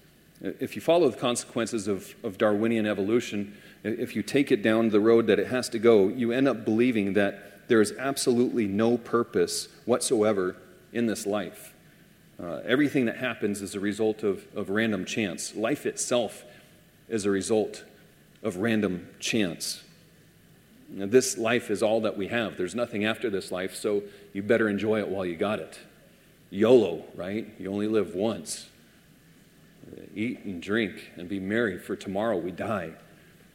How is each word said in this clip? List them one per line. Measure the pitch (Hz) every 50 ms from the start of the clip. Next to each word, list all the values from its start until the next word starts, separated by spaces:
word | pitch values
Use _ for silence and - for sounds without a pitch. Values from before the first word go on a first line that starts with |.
| _ _ _ _ _ _ _ -
If | - 95 - - 131 - -
you | 110
follow | - - 165 180 165 127
the | 104 -
consequences | - 123 120 - - - - 123 117 107 120 113 92 107
of, | 98 90 - - - - -
of | 113 92 -
Darwinian | 113 107 104 101 113 117 117 110 107
evolution, | 107 101 98 95 101 117 123 - - 110 104 101 - - - - - - - -
i-, | 104
if | 113 - 120 - -
you | 110
take | 98 - - 139 143 -
it | 135 107
down | 101 113 110 113 113 110
the | 101 104
road | 104 113 117 113 113 107
that | 98 98
it | 92 -
has | 127 127 - -
to | 117 113
go, | 107 117 113 104 95 104
you | 95 127 120 117 117
end | 131 135 139
up | 120 113 110
believing | 117 107 110 123 127 117 110 98 98 95
that | 104 101 101 - - - - - - - -
there | 120 110
is | 104 107 - -
absolutely | 131 139 131 - - 131 120 120 127 - - 120 107 98
no | 98 104 113 117 120 117
purpose | - - - 120 120 - - 98 85 - - - - - - - -
whatsoever | 107 123 - - - 135 107 104 107 107 95 90 92 90 - - - - - - -
in | - 117 117
this | 110 101 - -
life. | 101 104 104 90 85 - - - - - - - - - - - _ _ _ _ _ _ -
Uh, | 92 85 80 64 -
everything | 101 123 139 151 135 - 143 123
that | 113 - -
happens | 127 123 - - 113 101 101 101
is | 101 87 101
a | 101
result | 95 104 98 107 110 110 104 - -
of, | 101 92 - - - -
of | 104 98 90
random | 98 110 113 113 104 92 90
chance. | - - 120 107 90 82 - - - -
Life | 101 107 117 147 - -
itself | 117 - - - - 127 123 110 98 - - - - - - - - - - _ _ _ _ _ -
is | 113 110 98
a | 101
result | 98 95 92 - 113 107 101 - - - - - - - - - _ _ _ _ _ _
of | - 110 87 90
random | 107 117 110 107 104 92 92 85 - - - -
chance. | - - 120 113 101 85 - - - - - - - - - - - - _ - - _ _ _ _ _ - - _ _ _ - - -
Now, | - 95 98
this | 98 113 127 123 - - 117
life | 113 110 123 117 - -
is | 104 92
all | 110 107 110 110
that | 107 101 - 104
we | 95 90
have. | 113 120 110 92 78 -
There's | 92 87 -
nothing | 120 120 - 107 101 104
after | 110 110 - - 113
this | 98 92 - -
life, | 92 90 92 95 -
so | - - 110 104 101 101 - - - - - -
you | 98 101
better | 107 120 110 113 107
enjoy | 101 98 104 110 110 107
it | 101 80
while | 95 98 92
you | 90 85 80
got | 101 101 107 92
it. | 78 - - - - - - - - - _ _ _ _ _ _ _ - 90
yolo, | 98 107 113 131 120 104 90 82 76 - - -
right? | - 87 95 101 110 - - - -
You | 92 95 98
only | 101 104 107
live | 110 107 95 85 85
once. | 92 107 113 104 - 76 - - - - - - - - _ _ _ _ _ _ _ _ _ - _ _ _ _ _ - - _ - - - - - - - -
Eat | 98 110 123 - - -
and | 104 92 85
drink | 82 92 104 117 110 90 - - - - - -
and | 90 87
be | 98 98
merry, | 95 95 107 117 120 104 90 85
for | - - 98
tomorrow | - - 104 92 98 110 117 104 87
we | 80 92
die. | 87 - - 110 110 98 82 80 82 - - - - - - - - - - - _